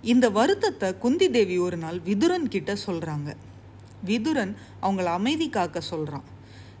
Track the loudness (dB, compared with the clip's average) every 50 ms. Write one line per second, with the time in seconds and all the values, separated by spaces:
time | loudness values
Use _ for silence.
0 | 4 6 6 6 6 6 4 4 4 4 4 2 2 -2 0 0 -2 -2 -2 0
1 | 0 0 2 4 2 4 4 4 2 2 2 0 0 0 -2 -4 -6 -6 -8 -6
2 | -2 -2 0 2 4 2 2 2 -2 -2 -2 -4 -4 -4 -6 -4 -4 -4 -4 -4
3 | -4 -4 -4 -6 -6 -8 -10 -12 -16 -20 -20 -20 -20 -20 -20 -20 -20 -20 -16 -12
4 | -4 -2 -2 0 0 0 0 0 -2 -2 -6 -10 -14 -20 -14 -2 -2 0 0 0
5 | 0 0 0 0 0 0 0 0 -2 -2 0 -2 -2 -2 -4 -6 -6 -6 -6 -6
6 | -6 -6 -8 -10 -12 -14 -20 -20 -20 -20 -20 -20 -20 -20 -20 -12